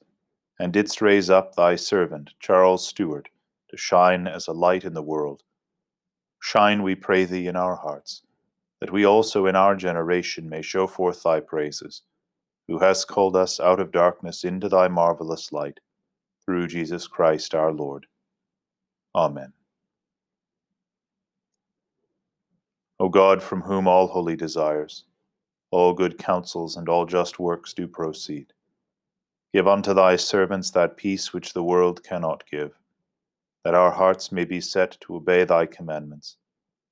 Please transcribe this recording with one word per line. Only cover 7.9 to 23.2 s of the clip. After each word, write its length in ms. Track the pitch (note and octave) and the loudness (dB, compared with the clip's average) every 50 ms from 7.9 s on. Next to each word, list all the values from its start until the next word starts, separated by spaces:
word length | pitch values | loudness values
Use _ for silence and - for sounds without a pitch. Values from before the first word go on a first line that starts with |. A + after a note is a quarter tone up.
| C#2+ C#2+ - - - - _ _ _ _ _ _ _ _ _ _ _ _ | -12 -12 -14 -18 -20 -20 _ _ _ _ _ _ _ _ _ _ _ _
that 100 | F#2+ - | -10 -4
we 140 | F#2+ G2+ G2+ | 0 2 4
also 400 | G2+ G#2 A2+ A2 - - G#2 F#2+ | 6 6 4 4 2 0 0 2
in 100 | F#2+ F#2 | 2 4
our 220 | F#2+ G2 G2+ G2+ | 4 4 4 2
generation 720 | F#2 F#2 F2+ E2+ E2+ E2 E2+ F2+ F2+ F2 - - E2+ D#2+ D#2+ | 2 -2 -4 -4 -2 -2 0 0 0 -2 -4 -10 -12 -12 -12
may 140 | D#2+ D#2+ | -12 -10
show 240 | D#2 - - F#2+ F#2+ | -10 -4 -2 -2 -2
forth 360 | F2+ - - F2+ F2 E2+ - | -2 -2 -2 -2 -2 -2 -2
thy 160 | - E2+ D#2+ D#2 | 0 0 0 0
praises, 600 | - - E2 D#2 D2+ D2+ - - - - - - _ _ _ _ _ _ _ _ _ _ _ _ _ | -2 -6 -6 -6 -6 -6 -8 -12 -16 -18 -20 -20 _ _ _ _ _ _ _ _ _ _ _ _ _
who 120 | - E2+ D#2+ | -8 -2 2
hast 300 | F#2 F#2+ F#2+ F#2+ - - | 2 2 2 2 -2 -4
called 280 | - G#2 G2 F#2+ F#2 | 0 0 2 2 2
us 240 | F#2 F#2 - - - | 2 0 0 -2 0
out 180 | - F2+ F#2 G2 | 2 2 2 2
of 140 | F2+ F2 | 0 0
darkness 500 | - - - G#2 - - F2+ E2+ - - | 2 2 2 2 2 -2 -8 -14 -10 -8
into 280 | - F2+ F#2 F#2 G#2 F#2+ | -8 -6 -6 -6 -2 0
thy 180 | F#2+ F#2 F#2 F2+ | 2 4 4 2
marvelous 640 | F2 F2 E2+ E2+ E2 - E2 D#2+ D#2+ - - - | 2 2 2 2 0 -2 -6 -8 -8 -10 -10 -10
light, 280 | D2+ D2 D2 D2 - - _ _ _ _ _ _ _ _ _ _ _ _ | -8 -8 -8 -10 -12 -16 _ _ _ _ _ _ _ _ _ _ _ _
through 240 | _ F#2+ F2+ F2 F2 | _ -4 -4 -4 -4
Jesus 400 | D#2+ E2 E2+ D#2+ D#2 F2 E2 - | -4 -6 -6 -6 -6 -8 -10 -10
Christ 480 | - - - E2+ D#2+ D#2 - - - - | -8 -2 0 2 2 2 0 -4 -4 -2
our 180 | D#2 D#2 D#2+ | 0 0 0
Lord. 340 | D#2 D2+ D2 C#2 C#2+ C#2 - _ _ _ _ _ _ _ _ _ _ _ _ _ _ _ _ _ _ _ _ _ - | -2 -4 -8 -10 -10 -12 -16 _ _ _ _ _ _ _ _ _ _ _ _ _ _ _ _ _ _ _ _ _ -2
Amen. 380 | F2+ E2 D2+ C#2+ C#2 C2+ C2+ _ _ _ _ _ _ _ _ _ _ _ _ _ _ _ _ _ _ _ _ _ _ _ _ _ _ _ _ _ _ _ _ _ _ _ _ _ _ _ _ _ _ _ _ _ _ _ _ _ _ _ _ _ _ _ _ _ _ _ _ _ _ _ _ _ _ _ _ _ - | 0 0 0 -2 -8 -14 -16 _ _ _ _ _ _ _ _ _ _ _ _ _ _ _ _ _ _ _ _ _ _ _ _ _ _ _ _ _ _ _ _ _ _ _ _ _ _ _ _ _ _ _ _ _ _ _ _ _ _ _ _ _ _ _ _ _ _ _ _ _ _ _ _ _ _ _ _ _ -4
O 120 | F#2+ F#2 | -2 2
God, 320 | F2 G2 | 4 6